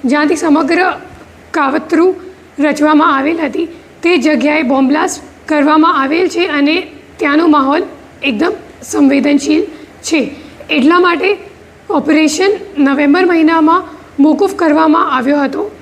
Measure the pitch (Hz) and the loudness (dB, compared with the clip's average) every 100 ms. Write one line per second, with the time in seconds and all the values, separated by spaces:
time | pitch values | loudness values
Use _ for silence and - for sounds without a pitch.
0 | 254 294 302 330 339 302 285 339 370 294 | 0 0 0 0 2 0 2 0 0 -4
1 | - - - - - 330 277 302 - 330 | -14 -20 -20 -20 -10 -4 -2 -2 -2 2
2 | 359 370 - - - - 294 285 302 302 | 2 0 -12 -20 -20 -2 -2 2 2 4
3 | 330 277 277 330 294 302 339 - - - | 2 0 -2 -2 -4 -4 -8 -10 -20 -6
4 | 339 349 262 294 277 302 262 269 269 294 | 0 2 2 0 0 0 0 0 2 0
5 | 359 - - - - 302 285 311 330 311 | -2 -6 -16 -20 -4 0 2 4 2 2
6 | 269 320 359 330 349 294 285 330 349 - | -2 0 -2 -2 -2 0 0 -2 -6 -18
7 | - - 302 294 339 294 269 302 381 - | -20 -6 -2 2 2 2 2 -2 -4 -12
8 | - - 277 208 339 415 - - - - | -20 -8 -6 -2 -4 -4 -12 -20 -8 0
9 | 277 277 294 285 - 311 427 - - - | 2 2 2 0 0 -2 -2 -8 -20 -16
10 | - 320 240 - - - - 311 262 349 | -4 -2 -2 -8 -20 -20 -4 0 2 4
11 | 359 339 381 415 - - - - - 320 | 2 0 -2 -4 -8 -20 -20 -20 -4 -4
12 | 285 302 311 311 392 403 - - 277 277 | 0 2 2 0 -2 -2 -6 -2 0 2
13 | 285 330 370 339 320 330 311 349 370 - | 2 2 2 2 2 2 2 2 -2 -18
14 | - - 285 294 392 - 330 294 320 302 | -16 0 2 2 0 0 0 2 2 2
15 | - 262 254 294 269 285 415 - | 0 -2 0 0 -2 -4 -8 -12